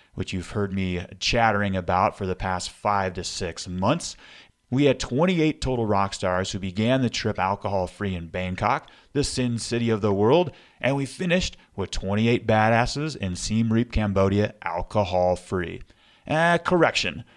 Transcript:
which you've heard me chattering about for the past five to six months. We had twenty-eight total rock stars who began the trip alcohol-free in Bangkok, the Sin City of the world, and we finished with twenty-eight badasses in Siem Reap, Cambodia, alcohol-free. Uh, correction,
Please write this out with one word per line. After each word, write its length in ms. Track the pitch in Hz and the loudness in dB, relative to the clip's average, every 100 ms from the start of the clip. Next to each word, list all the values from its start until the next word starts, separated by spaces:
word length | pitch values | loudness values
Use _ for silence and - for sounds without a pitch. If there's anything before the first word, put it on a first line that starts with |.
| _ - | _ -10
which 180 | - | -6
you've 160 | 92 82 | -6 -6
heard 240 | 104 101 | -4 -4
me 320 | 95 92 90 92 95 | -2 -2 -4 -6 -6
chattering 560 | - 120 113 101 101 95 | -2 2 2 2 0 -2
about 420 | 87 90 104 - | 0 2 2 0
for 80 | 95 | -4
the 100 | 90 | -2
past 360 | 95 90 - | -2 -2 -6
five 420 | - 107 101 95 | -6 -2 0 -2
to 100 | 90 | -4
six 440 | 87 - 87 82 92 | -8 -6 -8 -8 -8
months. 500 | 90 104 170 - - - - - _ - | -2 0 0 -4 -14 -20 -20 -20 _ -4
We 140 | 123 143 | 2 2
had 140 | 127 | 2
twenty-eight 640 | - 123 180 175 156 - | -2 0 2 2 0 0
total 240 | 131 120 110 | -2 -2 0
rock 300 | 98 98 - | 2 0 -2
stars 360 | 95 90 95 | -2 0 -2
who 60 | 98 | -6
began 460 | 95 92 113 131 | -6 -2 0 2
the 60 | 120 | 0
trip 260 | - 110 104 | -2 -4 0
alcohol-free 760 | 92 101 98 98 90 - 101 87 | -2 -2 -2 -2 -2 -4 -4 -4
in 140 | 82 | -6
Bangkok, 600 | 90 92 92 104 143 - - _ | -6 -4 0 0 0 -6 -20 _
the 120 | 143 | -2
Sin 360 | 139 - 123 117 | -2 0 -2 -2
City 320 | - 117 117 | -2 0 0
of 100 | 110 | 2
the 100 | 104 | 2
world, 400 | 98 107 160 175 - - - | 4 4 4 2 -6 -20 -4
and 140 | 123 139 | -2 0
we 100 | 135 | -2
finished 520 | - 180 180 - - _ - | -4 0 0 -2 -8 _ -8
with 160 | 92 | -6
twenty-eight 560 | - 95 104 117 120 110 | -4 -2 2 4 2 4
badasses 680 | 110 110 113 120 139 156 131 | 4 4 4 2 -2 -6 -6
in 200 | 95 90 | -6 -4
Siem 360 | - 107 113 | -2 0 2
Reap, 200 | 113 120 | 2 2
Cambodia, 640 | 110 104 95 98 101 104 - | 0 2 2 4 4 0 -2
alcohol-free. 1200 | - 85 - 107 95 92 90 90 - 92 85 92 - _ _ _ - | -6 -6 -2 0 2 2 2 0 -2 -4 -4 -8 -16 _ _ _ -4
Uh, 300 | 156 170 170 | 0 2 2
correction, 640 | - 180 139 - 92 - - | 2 4 4 2 -4 -6 -12